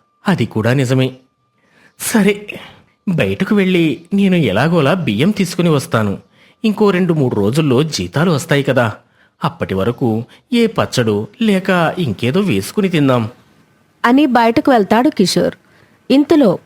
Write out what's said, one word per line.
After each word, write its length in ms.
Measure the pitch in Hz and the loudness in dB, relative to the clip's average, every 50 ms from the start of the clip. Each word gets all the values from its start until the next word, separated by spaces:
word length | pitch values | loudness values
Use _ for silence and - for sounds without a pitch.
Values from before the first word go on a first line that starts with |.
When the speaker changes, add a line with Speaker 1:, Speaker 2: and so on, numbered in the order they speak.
| _ _ _ _ _ | _ _ _ _ _
Speaker 1:
అది 180 | 208 175 117 117 | -2 0 0 -2
కూడా 280 | - - 110 104 117 127 | -2 -2 -2 0 0 0
నిజమే. 420 | 143 131 117 131 131 131 127 - - _ _ _ _ _ _ _ _ _ _ _ _ _ _ _ - | 0 0 0 0 0 0 -2 -4 -10 _ _ _ _ _ _ _ _ _ _ _ _ _ _ _ -12
సరే, 600 | - - - 220 190 208 202 208 - - - - - - - - _ _ _ _ _ 208 | -8 -2 0 2 2 0 0 -2 -8 -14 -16 -18 -18 -20 -20 -20 _ _ _ _ _ -4
బయటకు 460 | 175 156 110 95 95 - 190 - 214 | -2 -2 -2 -2 -2 -4 -2 0 0
వెళ్ళి 460 | 202 190 185 185 170 165 156 123 - - _ 196 | 0 2 2 2 2 0 0 -2 -4 -6 _ -2
నేను 220 | 196 196 185 180 | 0 2 2 2
ఎలాగోలా 580 | 170 147 101 90 107 139 165 175 165 139 135 185 | 2 2 0 0 0 0 2 2 2 2 0 0
బియ్యం 380 | 185 151 123 101 101 147 208 | 0 -2 -2 -2 0 0 0
తీసుకుని 380 | 208 - 190 - - - 170 170 | 0 0 -4 -4 -2 -2 0 0
వస్తాను. 480 | 151 135 - - - 113 107 101 92 - - _ _ _ _ _ _ _ - | 0 0 -2 -2 -2 -2 0 -2 -4 -6 -12 _ _ _ _ _ _ _ -4
ఇంకో 240 | 220 202 - 214 202 | -4 0 2 0 2
రెండు 240 | 180 175 151 165 165 | 2 2 0 0 0
మూడు 220 | 151 131 123 123 | 0 0 0 0
రోజుల్లో 480 | 104 98 107 127 165 160 143 120 127 165 | 0 0 0 0 0 0 2 2 2 2
జీతాలు 480 | 156 - - 90 87 - 139 170 190 | 0 -4 -6 -8 -4 -2 -2 0 0
వస్తాయి 320 | 156 127 - - 147 143 139 | 0 -2 -2 0 -2 0 0
కదా, 300 | 143 123 127 120 107 - - _ _ _ _ _ _ _ _ - | 0 0 2 0 0 -4 -8 _ _ _ _ _ _ _ _ -8
అప్పటి 300 | 147 - - - 92 98 | -8 -6 -6 -6 -4 -4
వరకు 500 | 95 95 117 123 - 139 113 110 113 131 - - - _ _ 240 | -2 -2 -2 -2 -2 -2 -2 -2 -4 -6 -10 -16 -20 _ _ 0
ఏ 140 | 233 233 | 0 0
పచ్చడో 600 | 220 - - 107 - - 127 117 110 104 101 110 - - - | 0 0 -2 -2 0 0 0 0 0 0 -2 -4 -8 -8 -4
లేక 540 | 226 214 196 185 185 - 185 175 165 143 - 185 | -2 0 0 0 0 0 0 0 0 -2 -2 -2
ఇంకేదో 400 | 170 - 185 - 226 240 147 190 | -4 -4 -4 -4 -4 -2 -2 -2
వేసుకుని 500 | 208 180 107 95 - - - 214 190 185 | -2 0 -2 -2 -4 -4 -4 -4 -2 -2
తిందాం, 400 | 175 156 143 135 127 120 110 113 - _ _ _ _ _ _ _ _ _ _ _ _ _ - | 0 0 2 2 2 0 -2 -4 -8 _ _ _ _ _ _ _ _ _ _ _ _ _ 0
Speaker 2:
అని 200 | 233 254 277 311 | 2 2 4 2
బయటకు 460 | 277 233 240 226 233 233 311 - 285 | 2 2 2 2 2 2 2 2 2
వెళ్తాడు 380 | 254 226 190 - 214 226 247 311 | 2 2 2 2 2 2 2 0
కిషోర్. 460 | - - 185 170 - 175 175 170 - - _ _ _ _ _ _ _ _ _ - | 0 0 0 0 0 0 -2 -2 -4 -8 _ _ _ _ _ _ _ _ _ 0
ఇంతలో 480 | 254 285 285 - 339 302 269 196 156 - - | 2 2 4 4 4 4 4 4 2 0 -4